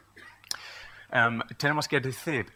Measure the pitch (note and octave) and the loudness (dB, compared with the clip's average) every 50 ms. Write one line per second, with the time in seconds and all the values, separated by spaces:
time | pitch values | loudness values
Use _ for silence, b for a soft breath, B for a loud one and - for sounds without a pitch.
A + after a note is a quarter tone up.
0 | _ _ _ B B B B B B B B B B B B B B B B B | _ _ _ B B B B B B B B B B B B B B B B B
1 | B B - B2+ A#2 A#2 A#2 A2+ - - - - - C#3+ D3+ D3+ C#3+ - D3+ C#3 | B B 2 4 4 4 4 0 -4 -6 -6 0 2 2 2 2 0 2 2 0
2 | B2 C3 B2 - - E3+ D3+ A#2+ G2 - - | 0 0 -6 -6 -4 -2 -2 -2 -2 -4 -2